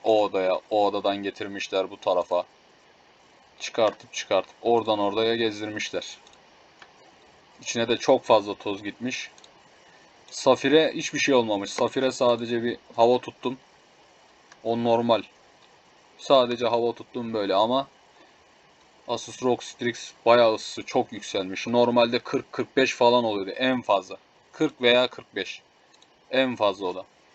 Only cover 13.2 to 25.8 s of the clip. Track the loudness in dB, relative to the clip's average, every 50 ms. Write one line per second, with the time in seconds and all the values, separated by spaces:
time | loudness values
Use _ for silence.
13.2 | 0 -6 -12 _ -6 -6 -6 -8 _ _ _ _ _ _ _ _ _ _ _ _
14.2 | _ _ _ _ _ -20 -20 _ -6 -4 -2 -2 0 2 2 2 2 2 0 0
15.2 | -2 -6 _ _ _ _ _ _ _ _ _ _ _ _ _ _ _ _ _ -8
16.2 | 0 2 4 4 4 2 0 -2 -2 0 0 0 0 -2 -4 -6 -10 _ -10 -10
17.2 | -8 -6 -4 -4 0 0 2 2 2 2 2 0 -2 -4 _ _ _ _ _ _
18.2 | -20 _ _ _ _ _ _ _ _ _ _ _ _ _ _ _ _ -8 -8 -8
19.2 | -8 -10 -10 -4 -2 0 0 -2 -4 -10 -12 -6 -6 -6 -6 -6 -10 -18 -10 _
20.2 | 4 6 6 8 8 6 4 0 -4 -10 -12 -12 -8 -4 -2 -2 -2 -2 -6 -14
21.2 | -10 -6 -6 -4 -4 -4 -8 -8 -6 0 2 4 4 4 4 4 4 4 2 -2
22.2 | -4 -4 -6 -6 -6 _ -8 -8 -6 -2 0 2 2 2 2 4 4 4 6 4
23.2 | 2 0 -2 -2 -4 -6 -6 -4 -2 -2 -2 -2 0 0 0 0 0 -4 -14 -18
24.2 | _ _ _ _ _ _ -6 -2 -2 -2 -2 2 2 4 4 4 2 0 -4 -10
25.2 | -18 _ -8 -8 -8 -8 -10 -16 _ _ _ _